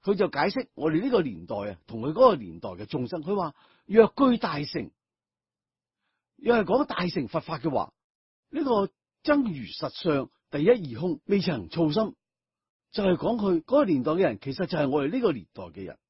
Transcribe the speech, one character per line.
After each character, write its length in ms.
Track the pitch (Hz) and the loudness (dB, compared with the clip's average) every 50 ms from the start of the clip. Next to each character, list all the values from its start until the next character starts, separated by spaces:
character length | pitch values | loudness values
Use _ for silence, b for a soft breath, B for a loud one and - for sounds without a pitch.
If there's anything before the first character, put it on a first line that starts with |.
佢 140 | _ 185 202 | _ -2 0
就 100 | 175 202 | 2 0
解 240 | 160 - 139 147 202 | 0 2 0 0 0
釋 160 | - 269 - _ _ | 0 -4 -8 _ _
我 160 | - 143 160 | -4 -2 0
哋 100 | 156 165 | 0 0
呢 100 | 214 277 | 0 2
個 120 | 247 208 | 0 0
年 240 | 165 135 98 80 87 | 0 0 -6 -10 -10
代 80 | - 117 | -8 -6
啊， 240 | 101 101 104 95 - _ | -6 -6 -8 -10 -12 _
同 140 | - 117 110 | -12 -10 -6
佢 100 | 113 143 | -6 -4
嗰 200 | 156 208 262 247 | 2 6 6 6
個 40 | 196 | 6
年 240 | 139 110 87 80 85 | 4 -6 -12 -14 -12
代 120 | - 104 | -12 -12
嘅 160 | 90 87 104 | -10 -10 -12
眾 200 | - - 190 175 | -8 -6 -6 -6
生。 160 | - - 170 | -4 -6 -8
佢 140 | 143 165 208 | -6 -4 -4
話： 180 | 202 175 151 b b b b b b b | -4 -4 -6 b b b b b b b
「若 260 | - 190 226 220 202 _ | 2 6 6 6 6 _
具 200 | - 277 262 240 | 2 2 4 4
大 240 | - - 185 156 147 147 | 2 -2 -4 -4 -6 -8
乘。」 260 | - - 156 107 - _ _ _ _ _ _ _ _ _ _ _ _ _ _ _ _ _ _ _ _ _ _ _ _ _ _ _ _ _ _ | -6 -6 -8 -8 -8 _ _ _ _ _ _ _ _ _ _ _ _ _ _ _ _ _ _ _ _ _ _ _ _ _ _ _ _ _ _
又 180 | - 226 240 | 0 2 2
係 80 | 226 196 | 2 2
講 200 | 160 196 262 285 | 2 2 0 0
大 220 | - - - 180 | 0 -2 -4 -4
乘 220 | 175 - 175 131 107 | -2 -2 -4 -4 -2
佛 100 | - 160 | -4 -6
法 220 | - - 143 135 | -4 -4 -10 -4
嘅 100 | 120 160 | -4 -2
話， 220 | 135 113 82 - _ _ _ _ _ _ _ _ _ _ _ _ | -2 -2 -4 -4 _ _ _ _ _ _ _ _ _ _ _ _
呢 140 | - 285 311 | -6 -4 0
個 260 | 269 233 208 196 196 _ _ _ _ _ _ | 2 2 2 2 0 _ _ _ _ _ _
真 200 | _ - 294 285 | _ 2 2 4
如 80 | 262 220 | 2 0
實 400 | 165 139 113 82 - - - 135 | -4 -6 -10 -12 -10 -8 -8 -8
相 380 | - - - 180 147 139 127 - _ _ _ _ | -8 -4 -2 0 0 0 -2 -4 _ _ _ _
第 140 | - 143 151 | -4 0 4
一 60 | 202 | 4
義 280 | 247 233 175 135 113 107 | 4 4 2 -8 -8 -4
空 220 | 165 185 156 135 _ | -4 -4 -4 -6 _
未 140 | - 202 202 | 0 0 2
曾 280 | 175 185 156 117 90 82 | 2 0 -2 -4 -8 -8
造 240 | - 165 165 151 | -2 0 0 2
心， 240 | 147 208 220 196 - _ _ _ _ _ _ _ _ _ _ _ _ _ _ _ | 2 0 -2 -2 -6 _ _ _ _ _ _ _ _ _ _ _ _ _ _ _
就 140 | - - 202 | -6 0 2
係 120 | 190 180 | 2 2
講 200 | 156 143 185 233 | 2 0 -2 -2
佢 240 | 233 208 196 180 165 | 0 2 2 2 0
嗰 20 | |
個 220 | - - - 285 285 | 0 2 4 4 4
年 180 | 196 160 135 | 4 2 2
代 100 | 120 147 | 2 0
嘅 60 | 156 180 | 2 2
人， 220 | 190 151 110 101 | 2 0 0 -2
其 100 | - 139 | -8 -8
實 140 | 135 - 185 | -4 -4 -4
就 100 | - 185 | -4 0
係 120 | 156 147 135 | 0 0 2
我 160 | 135 151 139 | 2 0 0
哋 80 | 143 | 0
呢 80 | 190 262 | -2 0
個 120 | 240 202 | 0 0
年 140 | 151 113 80 _ _ | 0 -2 -8 _ _
代 80 | - | -16
嘅 220 | 92 87 78 98 95 | -16 -14 -12 -12 -12
人。 140 | 85 - _ _ _ | -12 -14 _ _ _